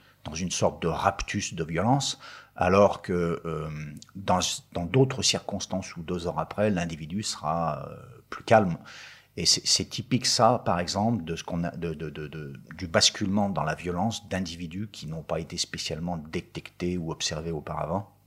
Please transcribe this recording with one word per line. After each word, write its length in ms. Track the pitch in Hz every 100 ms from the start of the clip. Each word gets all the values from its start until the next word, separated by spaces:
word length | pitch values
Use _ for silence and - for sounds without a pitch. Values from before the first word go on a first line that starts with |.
| _ _
dans 100 | -
une 160 | 78 92
sorte 320 | - 101 -
de 60 | 85
raptus 680 | 78 92 - - 104 -
de 100 | 85
violence, 560 | 78 82 101 139 135 - - - -
alors 460 | - 90 98 101 -
que, 400 | - 90 85 85 82
euh, 240 | 78 78 76 76 73 -
dans, 240 | - 95 92 87 - -
dans 120 | -
d'autres 380 | 85 127 131 131
circonstances 760 | 101 95 - 98 - 95 90 -
ou 60 |
deux 240 | 80 90 85
heures 120 | 73
après, 320 | 78 - 107
l'individu 520 | 95 85 80 76 95
sera, 640 | 110 - 76 82 82 71 -
euh, 80 | 71 65 - -
plus 160 | -
calme. 320 | - 113 98 82 - - - - _ -
Et 80 | 85
c'est, 200 | - -
c'est 200 | - -
typique 400 | - 110 123 -
ça, 360 | - 117 123
par 140 | - 87
exemple, 460 | 87 98 110 117
de 100 | 82
ce 80 | 82
qu'on 200 | - 85
a, 60 | 85
de, 240 | - 85
de, 160 | 76 78
de, 180 | 73 76
de, 320 | 78 73 69 - 80
du 100 | 92
basculement 600 | 95 - - 98 101 101
dans 160 | 95
la 100 | 78
violence 540 | 76 87 87 107 110 -
d'individus 600 | 92 92 85 85 87 107
qui 140 | - 76
n'ont 160 | 80
pas 180 | 76 80
été 160 | 82 87
spécialement 600 | - - - 78 85 85
détectés 800 | 76 87 - - - _ 87 90
ou 120 | 80
observés 420 | 76 - 78 82
auparavant. 640 | 80 69 76 76 92 104 _